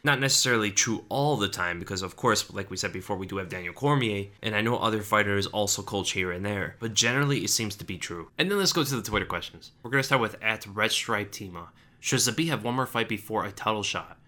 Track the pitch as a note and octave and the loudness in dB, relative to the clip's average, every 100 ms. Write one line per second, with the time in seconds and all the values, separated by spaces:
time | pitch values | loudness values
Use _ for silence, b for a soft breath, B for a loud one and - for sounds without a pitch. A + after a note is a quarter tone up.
0 | C#3+ C3 C3+ C3+ C3 A#2 G#2 F#2+ A#2+ G#2+ | 2 2 4 4 4 4 4 2 2 0
1 | - B2 D3 B2+ G2+ F#2+ F2 F2 F2 G2 | -2 0 2 2 0 0 -2 -2 -4 -4
2 | F#2 - A#2+ G#2 - G2+ F#2+ F#2+ G2+ F#2+ | -6 0 2 2 0 -6 -6 -4 -4 -6
3 | - G2 F#2+ G2 F2+ F#2 F2 E2+ C#3+ D3 | -6 -4 -4 -6 -6 -8 -8 -2 2 4
4 | A2+ G2+ G2+ B A2 G#2 A2+ A#2+ A2 A2 | 2 0 -4 B -2 2 2 2 2 2
5 | G#2 G#2+ G2+ G2+ F#2 G#2+ G2+ - G2 G2+ | 4 4 4 2 0 0 0 0 -2 -2
6 | F2+ G2 F#2 F2 G2+ G2+ D#2 - A2+ G2+ | -2 -2 -2 -2 -2 -2 -4 -6 -2 2
7 | A#2 C3 C#3+ C3 F#2 - A2 - - F2+ | 2 4 2 2 0 0 -2 -6 -10 -8
8 | - F2 D#2 - F3 G3+ F3+ E3+ C#3+ C3 | -8 -8 -10 -4 0 2 2 2 2 0
9 | G2+ G#2 F#2+ F2+ - E2+ - - A#2 C3+ | 0 -2 -2 -4 -6 -14 -20 -16 -2 0
10 | C3 C3+ A2 - A2 A2 G#2 G2+ G#2+ - | 2 2 2 0 -2 -2 -4 0 2 2
11 | - G#2+ G2+ - G2 F2 E2+ b b b | 0 -2 -2 -8 -10 -12 -14 b b b
12 | - C3 B2 A2 E3 C3 A2+ B2+ B2 A#2 | -2 2 2 0 0 0 0 0 0 0
13 | A2+ G#2 - G#2+ G2+ - A2 G#2+ G2 F#2 | -2 -4 -2 -2 -2 -2 -2 0 -2 -4
14 | - - | -8 -16